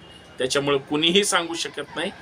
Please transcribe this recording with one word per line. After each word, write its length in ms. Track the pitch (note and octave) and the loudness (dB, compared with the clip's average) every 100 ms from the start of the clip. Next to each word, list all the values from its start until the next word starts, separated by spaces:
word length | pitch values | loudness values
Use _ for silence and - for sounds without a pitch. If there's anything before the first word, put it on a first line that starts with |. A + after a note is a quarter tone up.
| - - - - | -14 -20 -14 -6
त्याच्यामुळे 400 | B2+ C#3+ C#3+ C#3 | -2 0 2 0
कुणीही 460 | C#3 D3 E3 F#3+ | 0 0 4 4
सांगू 300 | G3+ F#3 E3+ | 4 2 0
शकत 420 | E3 - - C#3+ D3+ | -4 -8 -8 -10 -6
नाही 140 | F3+ - | -8 -8